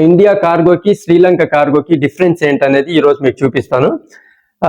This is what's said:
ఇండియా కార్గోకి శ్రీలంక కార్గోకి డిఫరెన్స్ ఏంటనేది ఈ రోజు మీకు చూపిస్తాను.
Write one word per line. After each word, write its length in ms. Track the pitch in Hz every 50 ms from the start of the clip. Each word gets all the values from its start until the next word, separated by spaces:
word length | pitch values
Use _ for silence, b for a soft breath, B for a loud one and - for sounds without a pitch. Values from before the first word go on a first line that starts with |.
| 156 165
ఇండియా 260 | 175 175 202 208 196 202 -
కార్గోకి 480 | 170 170 170 165 175 180 170 - 202 202 -
శ్రీలంక 420 | - 160 170 170 180 180 180 165 165 151 -
కార్గోకి 420 | 147 147 143 139 147 143 - 170 147 135
డిఫరెన్స్ 380 | 131 - - 185 175 165 - 151 147
ఏంటనేది 420 | 143 131 139 139 139 139 139 160 175 156
ఈ 20 | 139
రోజు 120 | 147 143 - 139
మీకు 120 | 131 - -
చూపిస్తాను. 480 | 139 131 - 135 - - - 127 139 196 330 - - b b b b b b b b b b _ -